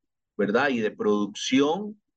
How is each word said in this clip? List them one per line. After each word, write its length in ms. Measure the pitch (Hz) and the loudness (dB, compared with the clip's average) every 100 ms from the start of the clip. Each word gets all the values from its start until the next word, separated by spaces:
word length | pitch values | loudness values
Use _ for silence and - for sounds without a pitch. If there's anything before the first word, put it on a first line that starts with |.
| _ _ _ - | _ _ _ -4
¿verdad? 320 | 101 113 139 | 0 2 2
Y 100 | 120 | 0
de 120 | 107 | -2
producción, 1080 | 95 107 104 104 - - 131 147 175 208 - _ | -2 0 0 0 -6 0 2 2 0 -6 -12 _